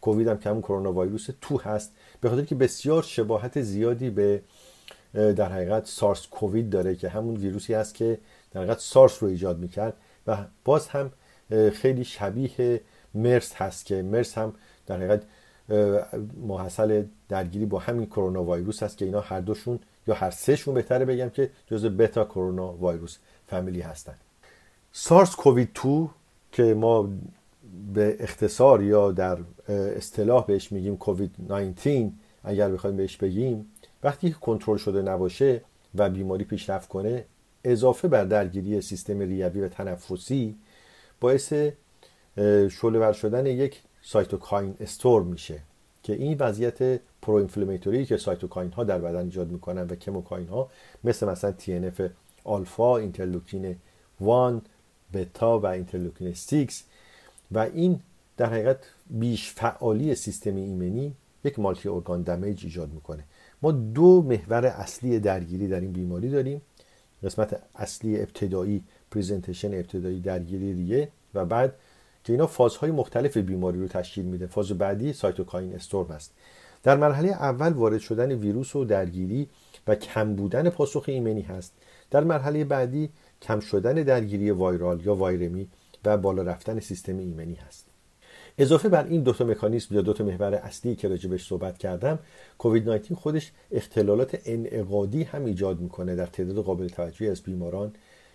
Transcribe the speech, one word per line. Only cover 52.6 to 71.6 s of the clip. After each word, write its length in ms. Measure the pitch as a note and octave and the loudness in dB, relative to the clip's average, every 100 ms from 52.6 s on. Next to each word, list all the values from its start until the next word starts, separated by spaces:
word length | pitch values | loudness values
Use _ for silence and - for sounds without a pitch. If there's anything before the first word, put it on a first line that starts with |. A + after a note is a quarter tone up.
| F2 - A#2+ B2 | -4 0 2 2
اینترلوکین 800 | G#2 F2 F#2 F2+ - G2 F#2+ F2+ _ _ _ - | -2 -6 -6 -6 -6 -8 -8 -10 _ _ _ -4
وان، 420 | G2 B2 B2+ A#2+ - _ _ _ - | 2 4 4 0 -8 _ _ _ -10
بتا 440 | F#2+ F2+ - A#2 A2+ | -8 -6 0 2 4
و 80 | G2+ | 2
اینترلوکین 680 | F#2 F2+ F2+ F2 - F#2 | -2 -6 -6 -6 -6 -8
سیکس 480 | F2 - D3+ C3+ - - _ - - - _ - | -8 -2 0 0 -6 -18 _ -20 -20 -20 _ -4
و 60 | G#2+ | -2
این 420 | A2 E3 F3+ E3+ - _ _ - | -2 2 2 2 -4 _ _ -2
در 100 | A#2 | 0
حقیقت 320 | A2+ A2+ C3 - _ - | 2 2 0 -4 _ -8
بیش 400 | A2+ A#2+ A2+ - | -2 0 -2 -6
فعالی 640 | - A#2 - A#2 G#2+ D3+ | -4 -4 0 0 2 0
سیستم 420 | B2 - - G#2 G2 | -2 -4 -6 -4 -4
ایمنی 580 | G2 F#2 F2+ A2 C#3+ C#3 _ _ | -4 -4 -4 -4 -6 -10 _ _
یک 140 | C#3+ B2+ | -6 -2
مالتی 300 | G2+ F2+ G2+ | -2 -2 -4
ارگان 340 | F2+ E2+ F2 | -6 -4 -4
دمیج 420 | F2 F2 G2 G2+ | -2 -4 -4 -6
ایجاد 240 | F2+ E2+ D#2 | -8 -10 -10
می‌کنه. 320 | D#2 - D#2 D2+ _ - - | -12 -12 -14 -16 _ -20 -2
ما 100 | D3+ | 0
دو 500 | C#3+ A2 A#2+ F3 F#3 | 0 -2 6 8 8
محور 440 | C#3+ A2 E2 A#2 B2 | 6 0 0 2 2
اصلی 520 | - G2 - B2+ A2+ | 0 -10 -6 0 2
درگیری 500 | G2+ F#2 E2+ F#2 G2 | 2 0 -2 -4 -2
در 120 | F#2 | -2
این 120 | F#2 | -4
بیماری 380 | F2+ F2+ F2 A#2+ | -4 -4 -4 -2
داریم، 300 | C#3 C3 C#3+ - _ _ _ _ - | 0 -2 -6 -12 _ _ _ _ -10
قسمت 400 | G2 - G#2+ - - - | -6 -2 -2 -4 -10 -12
اصلی 440 | G2+ - A2 G#2+ | -10 -6 -4 -2
ابتدایی، 640 | G#2 - G2 F#2 F#2+ G2+ - _ - | -4 -4 -4 -2 -2 -4 -6 _ -8
پریزنتیشن 640 | G#2+ F#2 G2 F2+ F2+ G#2 | -4 -4 -4 -6 -6 -6
ابتدایی 460 | F#2+ F2+ F#2 F2+ F#2 | -6 -6 -6 -6 -4
درگیری 520 | F#2 F2+ F2 F#2+ G2 | -4 -6 -6 -6 -4
ریه 360 | F#2 F2+ B2 D3 _ _ | -4 -2 0 -2 _ _
و 100 | G2+ | -4
بعد 300 | E2+ A#2 | -2 0